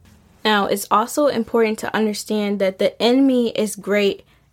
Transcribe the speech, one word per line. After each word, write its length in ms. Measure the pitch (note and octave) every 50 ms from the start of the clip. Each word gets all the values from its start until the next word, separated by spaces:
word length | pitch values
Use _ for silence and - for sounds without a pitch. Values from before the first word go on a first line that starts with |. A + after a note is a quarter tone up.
| _ _ - _ _ _ _ _ -
Now, 220 | G#3+ G#3+ G3+ G3
it's 220 | - - G3+ - -
also 360 | - G#3 A#3 A#3+ - D4+ D4
important 520 | C4 - A3+ A3 - - A3+ A3+ G#3+ A3 -
to 160 | - - -
understand 640 | G#3 A3 G#3+ G#3 - - - G#3+ G#3+ G#3 G3+ G3+ G3
that 180 | G3 F#3 F#3+
the 240 | - G#3 F#3 - -
enemy 500 | G3+ A#3+ B3 C4+ C#4 C4+ B3+ B3 A#3 A3+
is 240 | - - G#3+ G3+ -
great 480 | G3+ F#3 F#3+ G3+ G#3 G3+ G3 - - - _ _ _ _ _